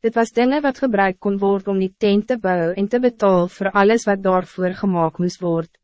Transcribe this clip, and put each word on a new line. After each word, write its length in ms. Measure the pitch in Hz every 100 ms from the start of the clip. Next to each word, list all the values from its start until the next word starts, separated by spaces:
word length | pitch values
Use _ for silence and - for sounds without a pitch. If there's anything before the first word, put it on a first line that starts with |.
Dit 100 | 226
was 200 | 233 226 -
dinge 240 | 247 285
wat 220 | 285 262
gebruik 340 | 262 208 196 190
kon 160 | 208 196
word 320 | 196 196 196
om 80 | 196
die 140 | 190 _
tent 320 | 208 202 208
te 80 | 247
bou 380 | 190 180 165 185
en 120 | 196
te 120 | 240
betaal 480 | 247 233 202 185 175
voor 240 | - 190
alles 320 | 208 196 233
wat 160 | 214 196
daarvoor 540 | 190 185 185 - 180 185
gemaakt 420 | 202 175 160 -
moest 160 | 180 -
word, 300 | 180 165 165 _